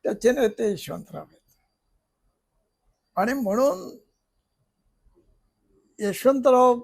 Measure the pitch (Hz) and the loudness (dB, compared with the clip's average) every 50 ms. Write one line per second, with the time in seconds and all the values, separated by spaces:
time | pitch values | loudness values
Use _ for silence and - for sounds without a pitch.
0 | _ 208 208 202 - 233 247 269 247 208 214 - 233 208 202 151 - 143 160 175 | _ -6 -6 0 0 0 2 2 0 -2 -2 -2 -4 -4 -4 -6 -10 -12 -14 -14
1 | - _ 160 151 151 _ _ _ _ _ _ _ _ _ _ _ _ _ _ _ | -14 _ -16 -16 -16 _ _ _ _ _ _ _ _ _ _ _ _ _ _ _
2 | _ _ _ _ _ _ _ _ _ _ _ _ _ _ _ _ _ _ _ _ | _ _ _ _ _ _ _ _ _ _ _ _ _ _ _ _ _ _ _ _
3 | _ _ _ 175 190 226 139 277 247 190 202 233 269 285 339 370 - - - - | _ _ _ -2 0 0 -2 -2 -2 -2 0 2 2 0 0 -2 -10 -16 -18 -20
4 | _ _ _ _ _ _ _ _ _ _ _ _ _ _ _ _ _ _ _ _ | _ _ _ _ _ _ _ _ _ _ _ _ _ _ _ _ _ _ _ _
5 | _ _ _ _ _ _ _ _ _ _ _ _ _ _ _ _ _ _ _ - | _ _ _ _ _ _ _ _ _ _ _ _ _ _ _ _ _ _ _ -6
6 | 214 202 196 - - 254 277 269 247 285 254 247 254 254 240 240 | -6 -6 -6 0 2 2 2 4 4 4 6 6 6 4 4 0